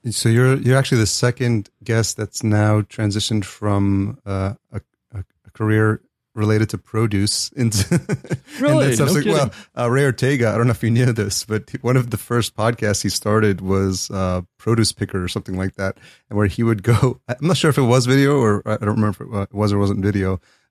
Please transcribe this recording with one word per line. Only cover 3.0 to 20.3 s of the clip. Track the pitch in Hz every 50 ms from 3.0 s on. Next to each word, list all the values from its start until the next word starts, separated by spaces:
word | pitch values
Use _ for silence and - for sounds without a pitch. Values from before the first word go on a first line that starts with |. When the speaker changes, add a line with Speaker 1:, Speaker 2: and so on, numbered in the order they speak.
| 110 104 98 107 - - 113 107 98
Speaker 1:
from, | - - - 104 104 101 101 101 98 98 98 98 104 123 _ _
uh, | 101 98 95 95 98 117 _ _ _
a, | - 101 _ _ _ _ _ _ -
a, | 98 92 _ _ _ _
a | -
career | _ - 110 107 107 110 110 107 107 - _ _ _ _ _ _ _
related | 110 107 107 107 107 110 -
to | -
produce | 82 _ _ - 110 113 113 104 98 101 104 - - - - _
into | - 123 113 104 101 98
<laughs> | -
and | 175 175 -
then | - 190 - - - 175 - _ - 311 -
Speaker 2:
Really? | 254 294 302 320 -
No | 139 120
Speaker 1:
subsequent, | 110 143 135 - 147 147
Speaker 2:
kidding. | 208 202
Speaker 1:
well, | 147 139 110 - - - _ _
uh, | - 120 120
Ray | 123 135 143
Ortega, | 139 113 - 131 131 147 127 117 110
I | 101
don't | 110 117
know | 127
if | 110 -
you | - 110
knew | 110 120 127 127
this, | 117 107 101 101 - - -
but | - 107 107 - -
he, | - -
one | - 117 127
of | 131 120 120
the | -
first | - - - 120 120 110 - _
podcasts | - 107 117 120 - 113 104 101 - -
he | 101
started | - - - 107 107 110 110 104 98 87
was, | 95 92 98 98 98 95 95 92 - -
uh, | 101 95 95 92 90 90 90 _ _
Produce | _ - 110 117 113 110 - -
Picker | - 104 - - 95
or | 90
something | 87 - 107 95 - 92
like | 92 92 95 -
that, | - 98 95 - - - - - _ _ _
and | 104
where | 101 104
he | 95 - - 117
would | 117 117 101 92
go, | 120 117 104 - 127 120 _ _
<laughs> |
I'm | - 113 - 143
not | 170 180
sure | - - 156
if | 131
it | 151
was | 135 117 123 131 117
video | 123 131 135 139 139 147 139
or, | 120 107 104 101 -
I | - 107
don't | - 107 104 110
remember | 110 107 107
if | 98 -
it | - -
wa-, | 113 101 98 -
was | - 101 107 101 101
or |
wasn't | 101 101 98 101 101 95
video, | 104 101 101 95 95